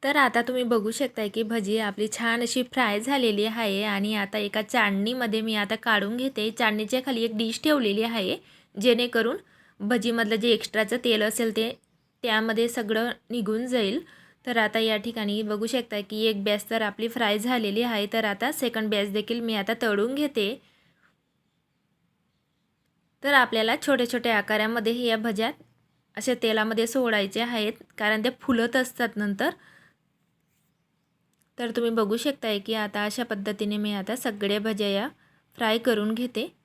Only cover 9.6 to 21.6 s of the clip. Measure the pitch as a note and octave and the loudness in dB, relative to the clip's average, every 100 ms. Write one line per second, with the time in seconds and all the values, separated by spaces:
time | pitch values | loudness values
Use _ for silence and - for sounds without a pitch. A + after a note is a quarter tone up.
9.6 | _ _ G3+ A#3+ A#3 A#3 A3 A3+ A#3 A3 | _ _ 0 0 0 0 0 2 4 2
10.6 | - G#3+ G#3+ A#3+ A#3+ G#3+ G#3 G#3+ A#3 A3 | 2 -2 0 0 2 2 2 0 -2 0
11.6 | A3 C4 _ _ _ _ A#3+ A3 A3+ A3 | -4 -4 _ _ _ _ 0 2 2 0
12.6 | A#3 A#3+ G#3+ A3 A#3 - _ A#3+ G3+ G#3+ | 0 -2 -2 0 -2 -6 _ -4 -2 -2
13.6 | B3 B3 G3+ B3+ F4+ - - _ - A#3 | 0 0 0 -2 -6 -20 -20 _ -4 0
14.6 | G#3+ A3 A3 G#3+ G#3+ A#3 G#3 G#3 G#3+ G#3 | 2 2 0 0 -2 -4 -4 -2 -2 -2
15.6 | A3 B3+ A#3+ G#3 G3+ G#3+ A3 G#3 G3 G#3 | -2 -2 -4 -6 -6 -2 0 0 0 -2
16.6 | - A3+ G#3+ G3+ A3+ A3+ A3+ G#3 A3+ B3+ | 0 -2 -2 -2 -6 -2 0 0 0 0
17.6 | G#3+ G3+ A#3+ A3 G3+ A3+ A3 G3 A#3+ D4+ | 0 0 0 0 -2 0 0 0 -2 0
18.6 | B3 A3+ G#3+ G#3 G3+ G3+ G#3 A#3 A#3 A3 | -2 -2 -2 0 0 -2 -2 -4 -2 -2
19.6 | G3 A3+ A#3 G3+ A3 C#4 D4 C#4 G3+ C4 | -2 0 2 2 2 0 0 0 -2 -2
20.6 | _ _ _ _ _ _ _ _ _ _ | _ _ _ _ _ _ _ _ _ _